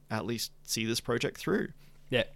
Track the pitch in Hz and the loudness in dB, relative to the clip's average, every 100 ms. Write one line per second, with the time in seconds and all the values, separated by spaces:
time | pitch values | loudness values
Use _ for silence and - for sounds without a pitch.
0 | - 110 98 117 - - - - 113 113 | -4 -2 -2 -2 -4 -8 -4 0 2 0
1 | - 120 147 - - 202 - - - - | 0 0 0 -2 0 2 0 -6 -18 -16
2 | - 123 - | 0 2 2